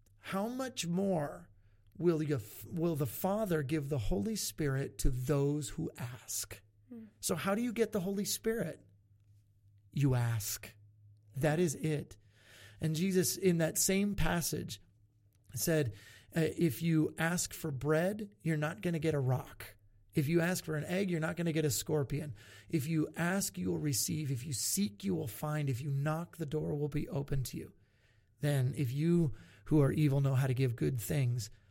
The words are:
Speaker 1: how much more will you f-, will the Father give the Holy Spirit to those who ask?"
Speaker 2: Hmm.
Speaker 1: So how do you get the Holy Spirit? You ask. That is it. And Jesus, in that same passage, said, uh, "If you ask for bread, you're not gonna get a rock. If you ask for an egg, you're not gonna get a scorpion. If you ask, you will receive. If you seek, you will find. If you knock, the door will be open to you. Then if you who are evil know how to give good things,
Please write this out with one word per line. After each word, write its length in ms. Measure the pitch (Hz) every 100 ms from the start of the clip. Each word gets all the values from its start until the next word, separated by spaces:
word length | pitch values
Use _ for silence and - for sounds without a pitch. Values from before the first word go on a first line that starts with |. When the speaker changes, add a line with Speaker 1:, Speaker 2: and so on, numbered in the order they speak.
| - -
Speaker 1:
how 280 | - 190 220
much 380 | 254 262 - 165
more 640 | 175 196 175 143 175 170 - - - - -
will 240 | 170 156
you 140 | 151 139
f-, 300 | 101 - -
will 260 | 160 170 151
the 80 | 131
Father 580 | - 190 208 214 160
give 240 | 135 156 139
the 100 | 143
Holy 380 | 101 190 202 214
Spirit 600 | - - 147 135 139 -
to 100 | 143
those 600 | 127 127 143 143 147 143
who 200 | - 160 -
ask?" 640 | 123 120 - - - - - _ _
Speaker 2:
Hmm. 160 | 240 220 -
Speaker 1:
So 140 | - 170
how 200 | 190 208
do 60 |
you 100 | 240
get 220 | 220 214
the 80 | 208
Holy 240 | 180 202 196
Spirit? 560 | - 220 226 170 - - - _ _ _ - _ _ _ _ _
You 200 | - 139
ask. 560 | 123 117 113 - - - - - _ - - - 131
That 220 | 151 156
is 160 | 175 -
it. 420 | 160 143 - - _ _ - - - -
And 140 | 156 156
Jesus, 420 | 190 185 165 -
in 220 | 185 170
that 180 | 160 -
same 360 | - 190 208
passage, 680 | 202 170 175 - - - - - _ _ _ _ _ _ -
said, 380 | - 160 127 - - - - 165
uh, 60 | 156 -
"If 240 | 165 -
you 340 | 165 156 156 -
ask 360 | 160 175 -
for 180 | - 165
bread, 580 | 131 143 156 180 208 208 -
you're 160 | 160 151
not 240 | 151 175
gonna 180 | 180 165
get 160 | 160 147
a 40 |
rock. 560 | 131 123 - - - - - - -
If 140 | - 143
you 140 | 170
ask 240 | 165 180 -
for 100 | 151
an 80 | 151
egg, 240 | 180 190
you're 100 | 170
not 160 | 160 170
gonna 160 | 170
get 120 | 156 156
a 60 |
scorpion. 640 | - - 151 139 139 147 - - - -
If 180 | 165 135
you 200 | 160 - -
ask, 420 | 170 196 196 175
you 140 | 185
will 80 | 170
receive. 520 | 151 139 - 156 143
If 140 | 127 151
you 60 |
seek, 520 | 135 - - 208 202
you 120 | 196 170
will 120 | 151
find. 420 | - 151 151 143
If 120 | 120
you 100 | 147
knock, 460 | 139 147 156 170 -
the 80 | 151
door 300 | 151 160 151
will 140 | 147
be 180 | 147 -
open 360 | 139 143 139
to 140 | 120 -
you. 140 | - - _ _ _ _ _ _
Then 320 | 147 139 127 -
if 160 | 127
you 420 | 139 165 175 156 - - - -
who 160 | 151
are 100 | 135
evil 280 | - 151 139
know 160 | 139 131
how 120 | 135
to 60 |
give 220 | 123 131 117
good 240 | 151 135
things, 500 | - 147 127 120 104 - -